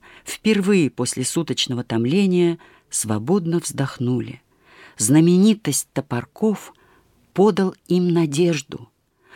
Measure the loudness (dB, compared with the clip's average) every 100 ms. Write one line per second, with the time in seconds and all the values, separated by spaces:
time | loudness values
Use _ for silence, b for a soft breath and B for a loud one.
0 | B B -16 -4 0 2 2 2 2 -2
1 | -6 -4 -4 -4 -4 -4 -4 -6 -4 -2
2 | 0 2 2 4 2 0 b b _ -6
3 | -4 -4 -2 -2 0 -4 -4 -6 -6 -4
4 | -4 -4 -6 -14 _ B B B B -6
5 | 2 4 6 6 4 2 -2 -6 -6 -10
6 | -6 -8 -8 -4 -4 -4 -10 b b b
7 | b _ _ 2 2 2 -2 -4 -2 0
8 | 2 0 0 0 0 -2 -6 -16 -18 _
9 | _ B B